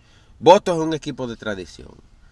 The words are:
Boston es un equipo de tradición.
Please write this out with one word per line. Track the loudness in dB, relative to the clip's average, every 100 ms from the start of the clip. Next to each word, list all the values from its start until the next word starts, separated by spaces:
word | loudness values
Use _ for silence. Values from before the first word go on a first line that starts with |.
| _ -20 _ 0
Boston | 6 6 4 -4
es |
un | -4
equipo | -6 -8 -10 -10
de | -8
tradición. | -8 -8 -10 -18 -20 -20 -20 -20 -20